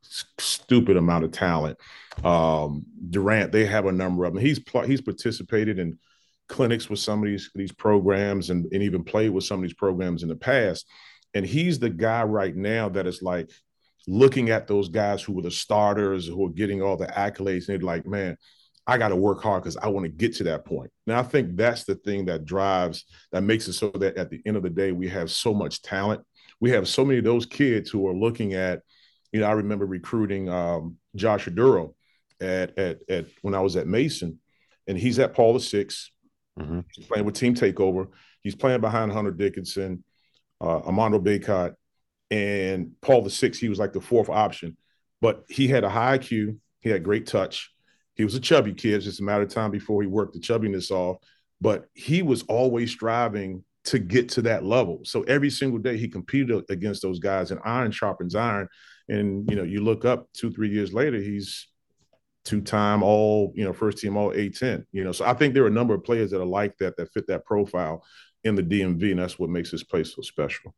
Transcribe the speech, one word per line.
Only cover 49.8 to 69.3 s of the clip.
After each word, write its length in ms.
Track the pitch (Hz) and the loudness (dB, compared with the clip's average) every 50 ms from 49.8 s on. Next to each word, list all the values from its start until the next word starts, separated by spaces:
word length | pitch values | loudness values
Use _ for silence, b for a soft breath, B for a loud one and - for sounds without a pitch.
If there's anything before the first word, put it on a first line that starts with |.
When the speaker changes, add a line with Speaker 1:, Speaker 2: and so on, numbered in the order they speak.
| - - 107 104 | -4 -2 0 0
Speaker 1:
he 80 | 104 95 | 0 0
worked 240 | 95 107 101 92 | 0 -2 -2 -2
the 80 | - 87 | -6 -10
chubbiness 500 | - - 117 113 110 104 98 92 90 - | -2 -2 0 0 0 0 -2 -4 -4 -2
off, 280 | 98 92 90 90 92 - b b b b b b _ _ | -2 0 0 -2 -4 -6 b b b b b b _ _
but 240 | - 113 104 - - _ | 0 0 0 0 -4 _
he 300 | _ - - - 156 180 | _ -12 -2 0 2 2
was 200 | 185 147 127 113 - | 4 2 0 0 0
always 460 | - 107 117 127 131 117 117 120 113 | -2 0 2 2 2 2 0 -2 -2
striving 720 | - - 113 113 113 120 120 113 101 104 98 95 92 92 - _ _ _ _ | -4 -4 -2 0 0 2 0 0 -2 -4 -6 -6 -10 -12 -14 _ _ _ _
to 140 | - - 123 | -2 -2 0
get 300 | 98 87 98 123 120 120 | 0 2 2 2 2 2
to 120 | - 123 | -2 0
that 220 | 113 117 110 - 92 | 2 2 0 0 0
level. 360 | 95 113 131 113 87 82 76 - | 2 2 2 2 2 -2 -8 -10
So 180 | - - 117 - | -4 -4 -4 0
every 260 | - 135 147 139 143 | 2 2 2 2 0
single 280 | 135 - 139 135 120 113 | 0 0 -2 -2 -2 -2
day 180 | 104 131 120 | -2 -2 -2
he 120 | 110 120 120 | -2 -4 -6
competed 560 | - 92 87 - - 139 135 120 113 95 90 - | -8 -10 -8 -2 -2 0 0 2 0 -2 -2 -4
against 320 | 101 87 92 104 98 - | -6 -4 -2 -4 -4 -4
those 180 | - 95 92 87 | -4 -4 -4 -2
guys, 300 | 87 101 98 95 92 87 | -2 -2 0 0 -2 -4
and 100 | 95 - - | -6 -6 -4
iron 280 | 110 117 127 123 110 | -2 0 0 0 0
sharpens 420 | 104 - 113 101 90 - 90 87 87 | -2 -2 -2 -4 -2 -4 -6 -2 -2
iron. 340 | 107 117 117 104 101 95 92 B B B B B B B - | 0 0 0 0 -2 -4 -6 B B B B B B B -4
And, 400 | 110 104 104 101 98 98 104 107 | -2 0 0 0 -2 -2 -2 -2
you 80 | 104 | -2
know, 60 | 101 | -2
you 220 | 90 85 95 101 104 | -2 -2 -2 0 0
look 200 | 113 110 - - | 0 0 2 2
up 220 | 123 123 120 - _ | 0 0 0 -4 _
two, 180 | _ - - 113 | _ -6 -6 -6
three 200 | 87 101 107 104 | -4 -2 -2 -2
years 220 | 101 107 101 92 | 0 -2 -2 -2
later, 260 | 92 113 143 156 123 107 | -2 0 0 0 0 -4
he's 500 | 98 104 104 101 101 101 - - - _ _ _ _ _ _ _ _ _ _ _ _ _ _ _ _ | -4 -6 -6 -8 -8 -10 -12 -14 -14 _ _ _ _ _ _ _ _ _ _ _ _ _ _ _ _
two-time 600 | - 110 104 95 - - 107 104 104 104 104 95 | -2 -2 -2 -2 0 2 2 4 4 4 4 6
all, 480 | 101 107 107 107 107 104 107 101 92 - | 6 6 6 6 4 4 4 2 0 -2
you 100 | - 107 | -4 -4
know, 80 | 95 | -4
first 260 | 90 - 110 107 101 - | -2 0 0 -2 0 -2
team 180 | - 104 98 | -4 -2 0
all 160 | 101 104 82 | 0 0 0
A 160 | - 101 104 98 | 0 -2 -2 -2
ten, 380 | 95 - 127 127 104 82 - _ | -4 -4 -2 -2 -2 -4 -8 _
you 140 | - 98 95 | -6 -4 -4
know? 80 | 92 | -4
So 120 | 87 - 98 | -4 0 0
I 100 | 117 127 | 0 2
think 200 | - 151 139 123 | 4 2 4 6
there 80 | 139 | 4
are 60 | 131 107 | 4 6
a 20 | |
number 240 | 101 117 123 117 104 | 4 4 4 2 2
of 80 | 92 | 0
players 300 | - - 120 117 110 95 | 2 0 2 2 2 0
that 80 | 98 92 | 0 -2
are 60 | 90 | -2
like 300 | 90 92 101 104 98 - _ | 0 0 0 0 -2 -2 _
that, 180 | 98 90 - | -4 -4 -2
that 160 | - 85 - | -6 -10 -6
fit 160 | _ 107 - - | _ -6 -4 -2
that 160 | 95 - - | -4 -4 -2
profile 600 | - 107 104 101 - - 90 87 78 82 85 B B B B B B B _ | 0 0 0 0 0 0 -2 -2 -2 -4 -8 B B B B B B B _
in 140 | - 110 107 | -2 0 2
the 60 | 98 | 2
D 200 | 92 82 101 101 | 0 2 2 2
M 160 | 95 92 87 82 | 2 2 0 0
V, 140 | 95 104 | 0 0
and 80 | 95 90 | 0 0
that's 180 | 90 87 | -2 -4